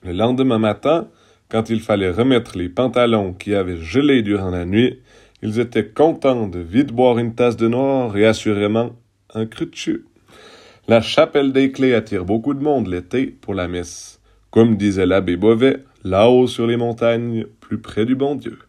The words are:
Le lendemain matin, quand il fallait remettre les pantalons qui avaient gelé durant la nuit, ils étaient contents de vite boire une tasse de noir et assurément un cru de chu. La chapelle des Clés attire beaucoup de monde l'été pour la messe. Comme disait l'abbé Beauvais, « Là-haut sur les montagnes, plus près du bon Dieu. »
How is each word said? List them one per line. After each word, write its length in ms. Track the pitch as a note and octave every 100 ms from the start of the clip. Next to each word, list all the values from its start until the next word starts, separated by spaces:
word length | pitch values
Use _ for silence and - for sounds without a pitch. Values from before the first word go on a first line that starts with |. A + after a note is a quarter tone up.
Le 80 | F#2
lendemain 460 | F2 A2 B2+ C3 A2+
matin, 500 | A2 G2+ C#3 E3 - _ _ _ _
quand 200 | A2+ A2+
il 80 | A2+
fallait 320 | - G2+ F#2+
remettre 480 | F2 B2+ B2 - F#2
les 100 | F2+
pantalons 640 | - B2 B2 A#2+ A2 F#2+
qui 220 | F#2 - G2+
avaient 240 | F#2 E2+
gelé 420 | E2 G2+ D3 C3+
durant 300 | G2+ G2+ F#2
la 140 | F2+ F2
nuit, 340 | G2+ B2 B2 _ - _ _
ils 180 | G#2+ G#2+
étaient 280 | A#2 A#2+ G#2+
contents 600 | - D3+ D#3 C#3 B2 G#2
de 120 | F2
vite 320 | E2 G2+ C#3+
boire 260 | A#2 B2+ A#2
une 160 | A#2
tasse 240 | A#2 B2 G#2
de 100 | A2+
noir 480 | B2 C3+ C3+ B2 G2+
et 120 | A2
assurément 680 | A2 G#2+ G2+ G#2 A2 A#2+ - _ _ _
un 140 | - A2+
cru 180 | - E3
de 80 |
chu. 320 | - - A2 - _ _ - - - - _ -
La 140 | A2+
chapelle 500 | A2 - D#3+ D3 C#3
des 200 | C3+ C3+
Clés 240 | C3 C3 A#2+
attire 280 | A2 G2+
beaucoup 300 | F2+ A2+ B2+
de 80 | C#3
monde 240 | D3 C#3 G2
l'été 400 | F2+ F2 B2 C3+
pour 300 | - - G2
la 120 | F2
messe. 540 | F2+ E2+ - - - _ _ _
Comme 260 | - A#2 G#2+
disait 300 | G2+ F#2+ F2+
l'abbé 300 | F#2+ F2+ F2
Beauvais, « 460 | G#2 A2+ C3 C3+ - _
Là-haut 420 | F#2+ F#2+ A2+ B2+ B2+
sur 220 | - A#2
les 100 | A#2+
montagnes, 680 | A#2 A2+ A#2 A#2 A#2+ A2+ A2 _
plus 200 | - G#2+
près 260 | - - A#2
du 80 |
bon 220 | C3 C#3 D3
Dieu. » 240 | - -